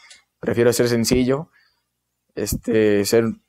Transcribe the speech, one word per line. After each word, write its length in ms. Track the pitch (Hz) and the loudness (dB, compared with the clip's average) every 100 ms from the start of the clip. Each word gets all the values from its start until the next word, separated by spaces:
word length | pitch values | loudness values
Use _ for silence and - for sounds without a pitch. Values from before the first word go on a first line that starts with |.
| - - _ - | -20 -20 _ -12
Prefiero 320 | - 110 117 | -6 0 2
ser 160 | 117 120 | 2 0
sencillo, 600 | 120 113 127 123 135 165 _ _ _ _ _ _ _ _ - | 0 0 0 0 -2 -6 _ _ _ _ _ _ _ _ -8
este, 680 | 104 - - 113 107 101 | -8 -6 -2 0 2 2
ser, 220 | 101 117 113 107 | 2 0 0 -4